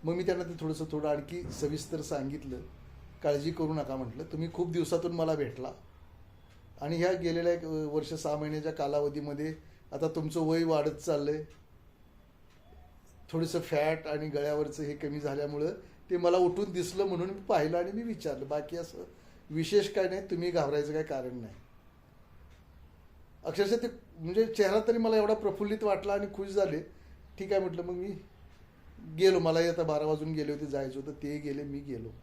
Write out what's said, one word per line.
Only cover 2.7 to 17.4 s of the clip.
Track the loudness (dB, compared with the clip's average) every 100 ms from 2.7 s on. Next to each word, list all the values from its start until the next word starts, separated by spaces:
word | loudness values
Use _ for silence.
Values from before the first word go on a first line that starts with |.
| -16 -18 -18 -18 -2
"काळजी | 2 2 0
करू | 0 0
नका," | 0 -2 -4
म्हटलं, | -4 -8
"तुम्ही | -8 -4 -4
खूप | -2 -2
दिवसातून | 0 2 2 0
मला | 0 0
भेटला | 2 0 -4 -10 -10 -20 -20 -20 -20 -20 -20 -20 -20 -20 -10
आणि | -4 2
ह्या | 4
गेलेल्या | 4 2 2 4
एक | 2
वर्ष | 0 -2 0 0 -2
सहा | -4 -2 -2
महिन्याच्या | -2 -2 -4
कालावधीमध्ये | -2 0 2 2 -2 -6 -4 -4 -6 -14 -20 -12
आता | -2 -2
तुमचं | 0 -2 0
वय | 2 4
वाढत | 4 4 2
चाललंय, | -2 0 2 2 -2 -4 -14 -20 -20 -20 -20 -20 -20 -20 -20 -20 -20 -20 -20 -20 -20 -20 -20 -6
थोडंसं | -2 0 0
फॅट | 0 2 2 0 -2
आणि | -4 -2
गळ्यावरचं | 0 0 0 0 -2
हे | -6 -4
कमी | -4 -4
झाल्यामुळं | -2 -2 -2 0 -2 -2 -12 -20 -2
ते | 4
मला | 6 6
उठून | 6 4 -2
दिसलं | -2 -4 0
म्हणून | 0 2 -2
मी | -4